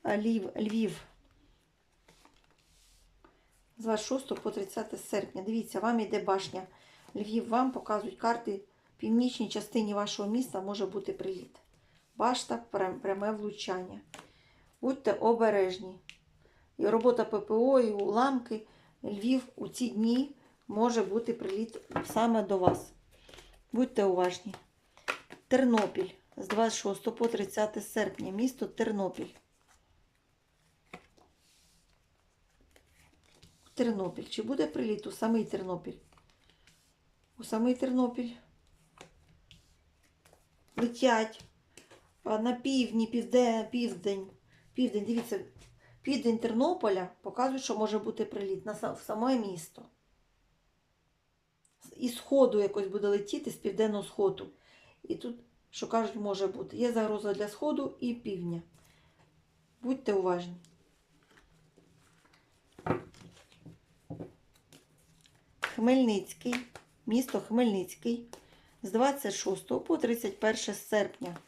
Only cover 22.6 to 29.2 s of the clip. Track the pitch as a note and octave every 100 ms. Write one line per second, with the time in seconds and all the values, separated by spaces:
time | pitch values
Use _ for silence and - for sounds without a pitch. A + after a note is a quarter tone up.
22.6 | F3+ - - - _ - - - - -
23.6 | _ A3+ B3+ B3 G3 F3+ F3+ F3+ - -
24.6 | _ _ _ _ - - - - _ B3+
25.6 | C4 A3+ G3 - F#3 - _ - F#3+ G3+
26.6 | A3+ - G3+ G3 - A3+ A#3 A3+ G3 -
27.6 | G#3+ G#3+ G3+ - G3+ - - G3 B3+ -
28.6 | G3 - A3+ G#3 F#3+ -